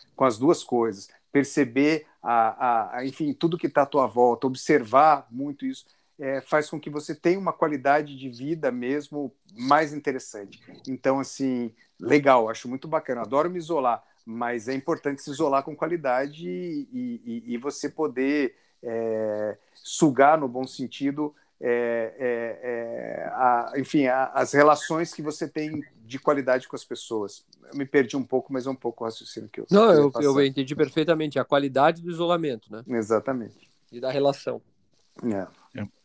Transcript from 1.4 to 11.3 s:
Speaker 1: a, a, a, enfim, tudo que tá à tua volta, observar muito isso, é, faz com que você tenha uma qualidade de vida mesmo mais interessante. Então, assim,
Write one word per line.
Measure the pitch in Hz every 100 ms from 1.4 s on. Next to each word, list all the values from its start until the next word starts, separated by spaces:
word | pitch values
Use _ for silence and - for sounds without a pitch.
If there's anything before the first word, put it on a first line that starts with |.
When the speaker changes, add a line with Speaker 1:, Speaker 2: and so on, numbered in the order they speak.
| 127 - 127 127 147 156 - _
Speaker 1:
a, | - 117 113
a, | - 127 117 98 123
a, | 135
enfim, | - 151
tudo | 131 165 175
que | 147
tá | 147
à | 139
tua | 143 123
volta, | 117 123 117 131
observar | 131 - 151 110 127 156 143 -
muito | 120 143 139
isso, | 131 131 - _ _ -
é, | 135 135
faz | - 156 151
com | 156
que | 151
você | 147 147
tenha | 151 170 190
uma | 180
qualidade | - 160 143 139 151 147 135
de | 135
vida | 117 139 165 139
mesmo | 123 123 143 143 147 139 - _
mais | 110 131 147 156
interessante. | 147 147 131 - 107 101 - - - -
Então, | 127 135 135
assim, | 131